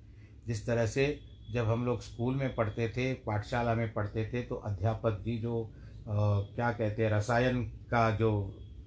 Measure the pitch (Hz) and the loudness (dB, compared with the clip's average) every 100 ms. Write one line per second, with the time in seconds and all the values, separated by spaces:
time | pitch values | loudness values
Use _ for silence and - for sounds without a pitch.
0 | - - - - 113 107 - 117 110 135 | -20 -20 -20 -12 -6 -4 0 2 2 2
1 | 139 147 - - - 113 110 117 123 120 | 2 0 -8 -16 -6 -2 2 2 2 0
2 | - 104 120 135 131 - 107 120 117 123 | -4 -4 -2 0 0 0 0 0 -2 0
3 | 131 127 113 104 - 123 117 113 113 110 | -2 -2 -2 -2 0 0 2 2 0 -2
4 | 104 113 107 123 120 123 107 95 110 110 | -2 -2 -2 -2 -4 -4 -4 0 0 2
5 | 117 98 110 117 117 117 110 - - - | 0 0 -2 -2 -2 -2 -4 -8 -16 -12
6 | 110 104 104 101 98 - 120 110 107 107 | -2 2 4 4 0 0 0 2 0 2
7 | 110 104 104 120 127 123 107 - - 120 | 2 2 2 4 4 2 -2 -6 0 4
8 | 113 107 113 107 98 - - - | 4 4 4 2 0 -6 -14 -16